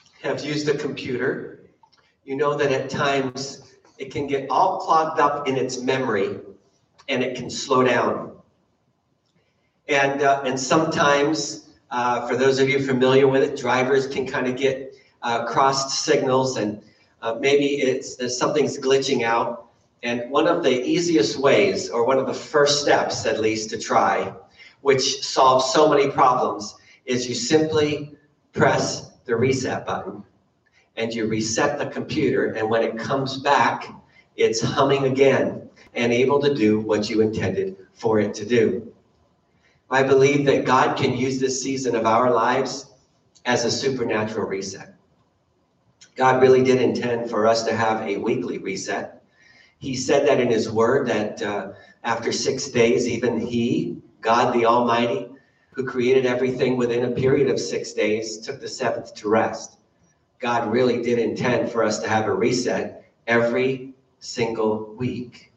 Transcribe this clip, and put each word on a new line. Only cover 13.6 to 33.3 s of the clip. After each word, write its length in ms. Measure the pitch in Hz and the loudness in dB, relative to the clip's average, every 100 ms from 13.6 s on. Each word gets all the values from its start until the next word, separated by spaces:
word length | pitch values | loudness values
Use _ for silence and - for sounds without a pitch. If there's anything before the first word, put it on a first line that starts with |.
| 120 127 131 139 - | -2 0 2 0 0
can 180 | - - | -4 -6
kinda 260 | 127 127 | -4 -4
get, 440 | 123 135 - - - _ _ | 0 0 -2 -6 -16 _ _
uh, 240 | 123 117 117 | -4 -4 -2
crossed 580 | 117 135 135 - - | 2 2 2 -4 -4
signals 540 | - 143 131 131 131 117 | 0 2 2 2 0 -2
and, 240 | 107 104 - _ _ _ | -4 -6 -14 _ _ _
uh, 140 | 113 117 | -8 -2
maybe 420 | 135 143 143 143 | 2 4 2 2
it's, 380 | 131 123 - - | 0 -2 -6 -8
uh, 80 | 123 | -6
something's 500 | - 147 147 123 - | -2 0 0 0 -2
glitching 440 | 131 135 135 123 | 2 2 2 0
out. 440 | 117 117 117 - - _ _ _ | 0 0 -2 -6 -14 _ _ _
And 260 | 120 120 120 | -6 -4 -2
one 180 | 143 170 | 0 2
of 140 | 170 | 2
the 220 | 135 123 | 2 0
easiest 540 | 151 165 170 156 135 - | 0 0 2 2 2 2
ways, 520 | - 110 101 - - | 4 4 4 0 -4
or 160 | 117 120 | -2 2
one 120 | 131 | 2
of 100 | 117 | 0
the 60 | |
first 480 | - - 151 143 - | -6 -2 2 2 2
steps 440 | 160 139 113 - - | 2 0 0 -4 -4
at 140 | - | 0
least 300 | 110 110 - | 0 -2 -4
to 80 | 117 | -8
try, 560 | - 117 98 - - - - - - _ | -2 0 2 0 -4 -10 -20 -20 -20 _
which 420 | 135 127 - - | 0 2 0 -4
solves 480 | - 151 135 131 - | -4 2 4 4 2
so 160 | 160 147 | 4 4
many 220 | 139 139 | 4 2
problems, 640 | 151 - - - - 107 - _ _ - | 2 2 2 0 -4 -10 -16 _ _ -4
is 240 | 123 123 | -4 -2
you 60 | 117 | -6
simply 800 | - 156 156 160 147 143 - - _ _ _ | 2 2 4 2 0 -2 -8 -16 _ _ _
press 580 | - - - - - - - - | 0 2 2 0 -6 -12 -16 -4
the 100 | 113 | 0
reset 500 | 131 135 127 - - | 2 0 -2 -6 -6
button 380 | - 185 214 - _ _ _ _ _ _ - | -8 -8 -14 -18 _ _ _ _ _ _ -6
and 180 | 117 | -4
you 140 | 117 104 | -2 -2
reset 500 | 107 - - 143 - | -2 -2 0 0 -2
the 100 | - | -6
computer. 640 | 127 - - 127 - - | -6 -6 -2 0 0 -2
And 160 | - 110 | -2 -2
when 140 | 113 | 0
it 140 | 113 110 | 0 -4
comes 400 | - 135 127 | -4 -4 -4